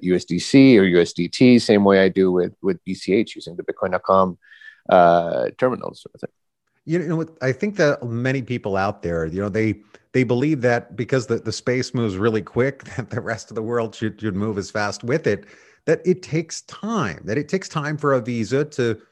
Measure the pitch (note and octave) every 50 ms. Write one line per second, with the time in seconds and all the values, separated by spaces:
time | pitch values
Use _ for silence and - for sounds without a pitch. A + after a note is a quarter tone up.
0 | - F2+ F2+ F2 - - F2 F2 - - - C#3 C3+ C3+ B2+ G#2 F#2+ F#2 F2 F2
1 | E2+ - - - F2 F2 - - C3+ B2+ B2 A#2+ - - G#2+ G#2 G2+ G2+ G2 F#2+
2 | F#2+ F#2+ F2+ G2 F#2+ F#2 F2+ F2+ F2 F2+ - _ - G2 F#2 E2 - F#2 F#2+ -
3 | - - A#2+ A2 G#2+ - - D#2+ - D#2+ E2+ F2+ F2 - - - - F#2+ F#2 F2+
4 | - - F#2+ F#2+ F#2+ F#2 E2+ - _ _ - - - - - _ _ - F#2+ F#2
5 | F2 E2+ E2+ E2+ E2+ E2+ E2 B1 A#1+ - - - B2+ B2+ A#2+ - G1+ G1+ - -
6 | - - _ - - - _ _ _ _ _ _ _ _ _ _ - - D#3+ F3+
7 | D#3+ D#3 E3 D#3+ E3 D#3+ - - B2+ C3 B2+ - - G#3+ G3+ - E3 D3 C#3+ -
8 | - A#2 A#2 A#2 B2 C3 C3 C#3 B2 - B2 A#2 - G#2 G2 F#2+ F#2+ G2+ G#2 -
9 | - F2 E2+ E2 D#2+ D#2+ D#2+ F#2 G2+ G#2 F#2 A2 A2 A2 G2+ F#2+ - _ - -
10 | _ _ - B2+ C3 A#2 B2+ A#2+ C3+ D3+ D#3 C3 A2+ B2 A#2+ A#2 - - - A#2
11 | A#2+ - - C3+ A2+ - A#2 A2+ - A2 G#2 - - - B2 C3 A#2+ - - B2
12 | A#2 G#2+ F#2 F#2 G#2 A#2 A2 A2 F2 - - A#2+ B2 C#3 C3+ - - - - -
13 | A2+ - - B2 F#2+ F#2+ A2+ A#2 - - A2 A2+ A2 A2 A#2+ A#2+ A2+ G#2+ A2 -
14 | A2 G#2+ F#2 - G#2+ A2 F#2 G2 G2+ A2 G#2 G2+ F#2 - - G#2+ G#2 G2+ G2 -
15 | - A#2 C3 D#3+ - A#2+ G2+ - - - - - _ _ _ _ _ - E3 E3
16 | - F3 F3+ F3+ - - D3+ D#3+ E3+ - - - - - - - - G#3+ A#3 G#3+
17 | C#3+ G2 D#2 - - E2 G#2+ C#3+ C#3+ D3 - F#3+ F#3+ - - D#3+ C#3+ D3 D#3 D3
18 | D3+ C#3+ C3+ B2+ A#2 B2 A#2+ A#2 A2 G2 B2+ C3+ D#3 D3 - - B2 A#2 A2 -
19 | _ _